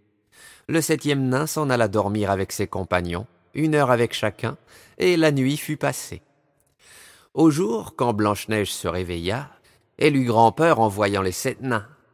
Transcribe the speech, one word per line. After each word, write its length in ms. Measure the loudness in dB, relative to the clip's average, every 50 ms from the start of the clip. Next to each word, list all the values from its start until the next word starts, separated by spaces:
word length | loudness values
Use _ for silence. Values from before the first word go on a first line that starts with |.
| _ _ _ _ _ _ _ -20 -20 -20 -20 -18 _ -4
Le 120 | -2 -2
septième 480 | 0 0 -2 0 0 0 0 0 0 0
nain 180 | 0 0 -2
s'en 240 | -2 -4 -2 -2 0
alla 180 | 2 2 2 2
dormir 420 | 2 0 0 0 0 0 0 0
avec 220 | 0 0 -2 -4 -4
ses 140 | -6 -6
compagnons, 600 | -6 -4 -6 -4 -2 -2 -2 0 -2 -4 -6 -8 -10 _ _ _ _ -6
une 200 | -4 -2 0 2
heure 160 | 2 4 4
avec 220 | 4 2 2 0 -2
chacun, 440 | -4 -4 -4 -4 -4 -6 -8 -8 -10 _ _ -20 -20 -20 -20 _ -2
et 180 | 0 2 2
la 140 | 4 4 2
nuit 260 | 2 2 0 0 -2
fut 200 | -4 -6 -8 -6
passée. 460 | -4 -4 -4 -4 -6 -10 -12 -14 -16 -18 _ _ _ _ _ _ _ _ _ _ _ _ -20 -20 -20 -20 -20 -20 _ _ _ 0
Au 160 | 4 4 4
jour, 440 | 4 2 0 -2 -4 -4 -6 -8 -6
quand 200 | -2 -2 0 0
Blanche-Neige 580 | 2 2 2 0 0 -2 -4 -2 -2 -2 -2 -4
se 160 | -6 -6 -4
réveilla, 600 | -4 -4 -4 -4 -6 -4 -4 -4 -4 -4 -8 -12 -18 _ _ _ _ _ _ _ _ 0
elle 180 | 0 2 2
eut 80 | 2 0
grand-peur 560 | 2 4 4 4 4 4 4 2 4 4 4
en 80 | 2 2
voyant 340 | 2 0 0 0 0 0 0
les 80 | -2
sept 300 | -4 -4 -4 -6 -6 -6
nains, 260 | -4 -4 -4 -4 -6 -8 -16 _ _ _